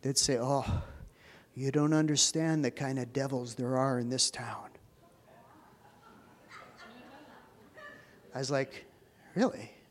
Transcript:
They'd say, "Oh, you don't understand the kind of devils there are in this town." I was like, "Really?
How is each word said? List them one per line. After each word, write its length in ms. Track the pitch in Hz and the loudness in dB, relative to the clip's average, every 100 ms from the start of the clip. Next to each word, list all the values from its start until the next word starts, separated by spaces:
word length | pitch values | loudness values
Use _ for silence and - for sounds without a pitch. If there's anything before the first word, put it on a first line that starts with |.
They'd 160 | 135 135 | 0 2
say, 200 | - 127 | 4 2
"Oh, 440 | 123 139 120 - - - - - - - - - | 2 0 2 -2 -4 -14 -18 -20 -20 -20 -18 -6
you 160 | 135 | 0
don't 220 | 143 147 | 2 4
understand 680 | 156 156 143 - 160 160 160 | 4 4 4 2 2 2 2
the 60 | 135 | 2
kind 300 | - 139 135 | 0 -4 -2
of 120 | 123 | -2
devils 440 | 123 135 131 123 113 | -2 -2 -2 -4 -4
there 200 | 123 131 | 0 2
are 220 | 135 123 | 4 2
in 100 | 120 | 0
this 220 | 127 - | 2 0
town." 380 | - 120 104 - - - - - - - - - - - - - - - - - - - - - - 226 240 254 269 302 - - - - - 605 - - - - | 0 -8 -10 -12 -18 -20 -20 -20 -20 -20 -20 -20 -20 -20 -20 -20 -20 -20 -20 -20 -20 -20 -20 -20 -20 -20 -20 -20 -20 -20 -20 -20 -20 -20 -20 -18 -18 -20 -20 -12
I 40 | 127 | -6
was 120 | 131 | -2
like, 360 | 139 135 - - - - - - | 0 0 -6 -20 -20 -20 -20 -8
"Really? 360 | - 247 - 110 - - | 2 2 2 -14 -18 -20